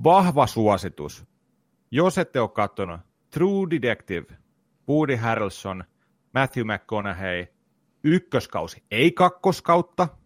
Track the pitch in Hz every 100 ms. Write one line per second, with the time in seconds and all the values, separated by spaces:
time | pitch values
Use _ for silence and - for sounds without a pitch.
0 | 143 185 180 143 123 - 107 95 90 -
1 | 73 - - _ _ _ _ _ _ 123
2 | 180 185 170 135 110 - 101 - 92 82
3 | - _ _ - 185 196 185 165 117 107
4 | - 87 - - _ _ _ _ - 147
5 | 151 123 113 110 101 - 98 92 92 _
6 | _ _ _ 127 135 127 110 101 - 107
7 | 101 90 95 87 90 _ _ _ _ _
8 | 151 180 - 123 - 90 82 - _ 107
9 | 160 175 180 180 196 - - 170 170 -
10 | 180 -